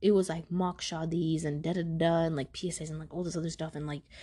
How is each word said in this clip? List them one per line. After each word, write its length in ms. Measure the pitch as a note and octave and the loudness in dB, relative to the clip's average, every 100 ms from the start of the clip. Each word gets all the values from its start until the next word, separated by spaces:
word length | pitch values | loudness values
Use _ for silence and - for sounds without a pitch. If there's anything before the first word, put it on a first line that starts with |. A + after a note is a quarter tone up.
it 100 | G3 | 4
was, 180 | G3+ F#3 | 6 4
like, 220 | E3 D#3+ | -2 -2
mock 300 | F3 F3+ F3 | 0 0 0
shadis 640 | - E3 E3 E3 D#3+ D#3+ | -6 -4 -2 0 2 2
and 180 | D#3+ D3 | 0 -2
da 120 | D#3+ | 0
da 80 | F3+ | 0
da 400 | E3+ E3 E3 E3 | 0 2 4 4
and, 100 | E3 | 4
like, 180 | D#3 C3 | 0 -4
P 180 | - F3+ | -4 -6
S 100 | D#3+ | -4
As 100 | D#3 | -8
and, 80 | D#3 | -10
like, 160 | D#3 | -8
all 80 | E3+ | -6
this 140 | F3 E3 | -4 -2
other 140 | D#3+ | -4
stuff, 260 | D#3 D#3+ D3+ | -4 -6 -6
and, 100 | D3+ | -6
like, 160 | D3 - - | -6 -10 -18